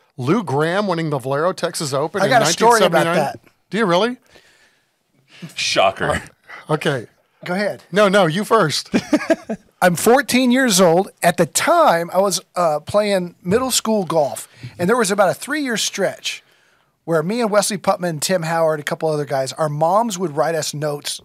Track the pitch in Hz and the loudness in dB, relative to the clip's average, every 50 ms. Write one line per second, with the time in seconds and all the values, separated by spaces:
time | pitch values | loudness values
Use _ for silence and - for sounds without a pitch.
0 | _ _ _ - 123 135 170 240 208 151 131 143 151 165 170 196 214 202 175 165 | _ _ _ -6 -2 0 0 0 0 -2 -2 0 0 0 0 0 -2 -2 -2 -2
1 | 165 156 147 139 117 135 139 143 156 180 185 - - 170 170 - 170 135 131 135 | -2 -2 -4 -4 -4 -4 -2 -2 0 -2 -2 -2 -4 -6 -4 -6 -6 -4 -2 -2
2 | 147 160 - 202 185 143 135 233 - 151 175 - 233 226 240 220 196 - 170 160 | -2 -2 -2 -2 0 2 2 2 2 0 0 2 4 4 6 6 4 2 2 2
3 | 151 165 175 170 147 - - - - _ _ _ _ _ - 202 233 185 170 180 | 0 0 0 0 -2 -2 -6 -10 -18 _ _ _ _ _ -4 -2 0 2 2 2
4 | 208 240 247 254 _ _ _ - _ _ _ _ _ _ _ _ _ _ _ _ | 0 0 -4 -8 _ _ _ -20 _ _ _ _ _ _ _ _ _ _ _ _
5 | _ _ _ _ _ _ - - - 160 - - - - - 135 98 98 92 - | _ _ _ _ _ _ -20 -20 -20 -16 -10 -8 -6 -2 0 2 2 2 2 0
6 | - 78 - - - - _ _ _ - - - - - 151 147 - 170 143 127 | -2 -4 -4 -4 -6 -10 _ _ _ -20 -20 -20 -6 -4 -4 -2 -2 -2 -4 -4
7 | 101 - _ _ _ _ _ _ - - 180 190 208 190 139 120 - _ 170 190 | -6 -10 _ _ _ _ _ _ -10 -8 -6 -4 -4 -4 -6 -8 -12 _ 2 2
8 | 214 196 185 208 190 160 151 196 214 - 233 226 185 151 131 - - - - 220 | 4 4 6 4 4 4 2 -2 0 2 2 2 2 2 0 -4 -6 -2 -2 -4
9 | - - - - - - 330 - - - 226 - _ _ _ _ - 185 175 147 | 0 0 -2 -2 0 0 -2 -2 -2 -6 -10 -10 _ _ _ _ 2 2 2 2
10 | - 214 240 277 277 - - 247 262 247 240 262 269 247 196 175 196 170 160 175 | 4 4 4 4 4 2 0 2 4 4 4 4 2 2 4 4 6 6 6 4
11 | 196 - - _ - 170 170 - 175 - - - - - 330 339 320 254 175 170 | 2 -2 -6 _ 0 0 2 2 0 0 0 -2 0 2 4 4 6 4 4 2
12 | 170 165 165 180 196 202 175 - - _ _ 185 180 160 151 151 156 - - 208 | 0 0 0 0 2 2 0 -4 -6 _ _ -2 0 0 0 -2 -4 -2 0 0
13 | 214 208 202 190 180 175 - _ - 180 185 240 262 262 - - - 233 220 208 | 2 2 0 -2 -2 -4 -10 _ -4 0 0 0 0 0 -2 -2 -2 0 0 0
14 | 185 151 170 165 147 131 - - - - _ - - 123 - - 175 175 233 254 | 0 0 0 0 0 0 -2 -8 -12 -16 _ -20 -20 -18 -8 -4 0 0 2 2
15 | 233 175 202 202 202 175 - - - - 285 311 294 262 233 196 - - - - | 2 0 2 2 2 2 2 -2 -6 -6 -6 -4 -4 -4 -4 -4 -4 -6 -4 -4
16 | 190 156 123 - - - - - - _ _ _ _ _ _ _ _ _ _ _ | -4 -4 -4 -6 -10 -10 -10 -10 -16 _ _ _ _ _ _ _ _ _ _ _
17 | _ - 165 160 151 175 220 240 240 214 196 208 190 - 214 170 - 196 185 - | _ -2 -2 0 0 -2 -2 -2 -2 0 2 0 0 0 -4 -2 -2 -2 -2 0
18 | 180 175 160 147 - - 190 180 165 160 170 165 165 160 156 151 143 - - 151 | -2 -4 -4 -4 -4 -2 -2 -2 -2 -2 -2 0 0 0 0 -2 -4 -6 -6 -4
19 | - 160 151 147 147 127 143 135 135 131 127 - 160 151 147 147 160 165 185 208 | -2 -2 -2 -2 -4 -4 -4 -4 -4 -4 -4 -4 -4 -4 -2 0 0 2 2 2
20 | 233 240 196 175 190 165 143 147 147 151 165 160 143 - - 147 151 151 147 147 | 0 0 -2 -4 -6 -4 -2 -2 -2 0 -2 -2 -4 -6 -6 -6 -6 -6 -6 -6
21 | - - - - - | -8 -10 -10 -10 -12